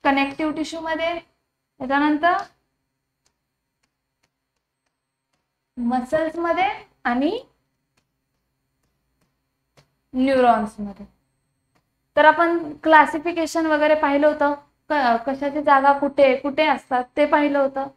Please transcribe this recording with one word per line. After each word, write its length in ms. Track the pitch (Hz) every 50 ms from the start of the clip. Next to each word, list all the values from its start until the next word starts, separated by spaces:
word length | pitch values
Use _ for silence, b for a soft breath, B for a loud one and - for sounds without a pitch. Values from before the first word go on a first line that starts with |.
| -
connective 500 | 302 269 277 277 277 - - 311 311 294
tissue 260 | 320 302 311 320 330
मध्ये, 340 | 320 320 320 311 330 330 349 339 - _ _ _ _ _ _ _ _ _ _ _
त्याच्यानंतर 580 | 262 254 269 277 294 302 302 294 320 339 359 392 - - _ _ _ _ _ _ _ _ _ _ _ _ _ _ _ _ _ _ _ _ _ _ _ _ _ _ _ _ _ _ _ _ _ _ _ _ _ _ _ _ _ _ _ _ _ _ _ _ _ _ _ _ _ _ _ _ _ _ _ _ _ _ _ _ _
muscles 580 | 247 240 233 254 254 247 - 311 311 320 320 320
मध्ये 320 | 339 339 339 339 339 381 403 415 - - _ _ _ _
आणि 360 | 247 240 247 277 320 427 494 554 _ _ _ _ _ _ _ _ _ _ _ _ _ _ _ _ _ _ _ _ _ _ _ _ _ _ _ _ _ _ _ _ _ _ _ _ _ _ _ _ _ _ _ _ _ _ _ _ _ _ _ _ _ -
neurons 600 | 254 254 269 269 262 247 240 226 220 214 214 - -
मध्ये. 260 | 208 202 190 - 202 _ _ _ _ _ _ _ _ _ _ _ _ _ _ _ _ _ _ _ _ _ _
तर 100 | 294 294
आपण 480 | 311 311 330 339 339 339 339 330 294 294 - -
classification 840 | 311 320 302 285 - - 320 294 349 339 349 320 302 - 339 320
वगैरे 300 | 320 302 294 302 302 302
पाहिलं 320 | 302 302 285 285 285 294
होतं, 260 | 302 294 302 285 285 294 285 - _ _ _ _ _
क-, 280 | 311 294 269 240 233 226 233
कशाची 340 | 277 269 269 285 285 277 302
जागा 320 | 294 294 277 269 269 285 285
कुठे, 420 | 277 285 285 277 - 277 269 262
कुठे 300 | 269 - 285 269 - -
असतात 360 | - - - - _ 262 247 247 _ _
ते 80 | - -
पाहिलं 340 | 196 - 294 294 294 277 285
होतं. 280 | 277 269 269 269 277 269 -